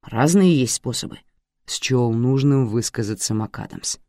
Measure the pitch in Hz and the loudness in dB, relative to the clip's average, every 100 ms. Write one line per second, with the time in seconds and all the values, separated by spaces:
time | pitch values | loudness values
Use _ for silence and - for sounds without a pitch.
0 | - 113 143 185 185 156 123 - - 120 | -8 0 4 6 6 4 2 -2 -6 -8
1 | - - _ _ _ _ - - - 127 | -10 -16 _ _ _ _ -12 -8 -2 0
2 | 120 113 123 135 139 139 123 110 113 - | 2 2 2 2 4 2 2 -2 -4 -6
3 | 104 107 - 110 110 - - - - - | -6 -4 -4 -4 -4 -8 -14 -12 -10 -12